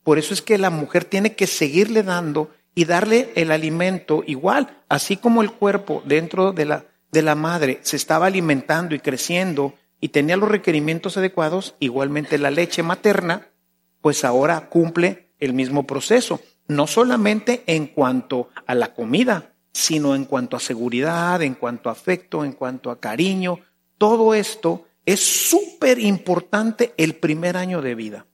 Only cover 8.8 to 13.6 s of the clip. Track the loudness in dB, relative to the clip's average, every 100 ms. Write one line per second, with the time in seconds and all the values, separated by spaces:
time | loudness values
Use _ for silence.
8.8 | -2 -4 -4 -4 -2 -2 -2 -2 -4 -6
9.8 | _ _ -2 0 2 2 2 0 0 0
10.8 | 0 -4 -4 -2 -2 0 -2 -2 -6 _
11.8 | -4 -2 -2 -4 -2 0 0 0 -2 -2
12.8 | -2 0 2 2 0 -4 -6 _